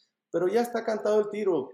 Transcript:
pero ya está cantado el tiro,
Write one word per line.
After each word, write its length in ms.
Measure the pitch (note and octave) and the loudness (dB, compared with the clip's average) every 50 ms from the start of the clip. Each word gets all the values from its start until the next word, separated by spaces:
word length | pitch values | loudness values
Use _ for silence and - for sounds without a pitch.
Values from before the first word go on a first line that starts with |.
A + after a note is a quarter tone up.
| _ _ _ _ _ _ | _ _ _ _ _ _
pero 180 | - E3+ F3+ F3+ | -4 -2 0 2
ya 140 | G3+ A#3 | 2 2
está 200 | A#3+ A#3+ - A3+ A3+ | 0 0 -2 -4 -4
cantado 360 | A#3 A3 G#3 G#3 G#3 G#3+ G#3+ | -2 -4 -2 0 2 2 2
el 80 | G#3 G#3 | 2 0
tiro, 400 | G#3 G#3 G#3 F#3+ F3 D3 - - | -2 -2 0 0 0 0 0 -4